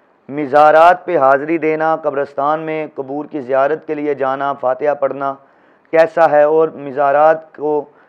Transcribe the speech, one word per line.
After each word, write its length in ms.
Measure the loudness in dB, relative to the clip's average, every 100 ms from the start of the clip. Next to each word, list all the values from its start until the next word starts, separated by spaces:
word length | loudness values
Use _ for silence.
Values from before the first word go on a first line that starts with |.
| _ _ -14
मिज़ारात 720 | -10 0 4 6 6 6 4 0
पे 100 | 0
हाज़िरी 420 | 2 2 0 -2
देना, 380 | -2 -2 -2 -2
कब्रस्तान 640 | -4 -4 -6 -4 -2 -2
में 280 | -4 -8 -8
कबूर 360 | -10 -10 -10 -10
की 140 | -10
ज़ियारत 440 | -4 0 0 -2 -8
के 80 |
लिए 200 | -6 -6
जाना, 380 | -4 -4 -4 -6
फातिहा 400 | -4 -4 -2 -4
पढ़ना 380 | -2 -4 -4 -8 -8 _ _ _ _ _
कैसा 340 | 0 0 2 2
है 220 | 4 4
और 220 | 2 0 -4
मिज़ारात 680 | -8 -2 0 4 2 2 -6 -10
को 360 | -6 -6 -8 _